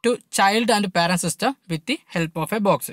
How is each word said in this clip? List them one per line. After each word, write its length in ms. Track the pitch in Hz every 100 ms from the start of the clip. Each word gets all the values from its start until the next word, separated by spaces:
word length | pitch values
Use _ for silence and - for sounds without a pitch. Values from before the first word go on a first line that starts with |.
to 60 | 233 247 _
child 440 | - 196 220 233
and 160 | 214 202
parent 320 | 180 170 180
system 320 | 170 - 233 277
with 220 | - 160
the 120 | - 302
help 300 | _ 180 165
of 160 | 165 156
a 100 | 220
box. 200 | 202 156 -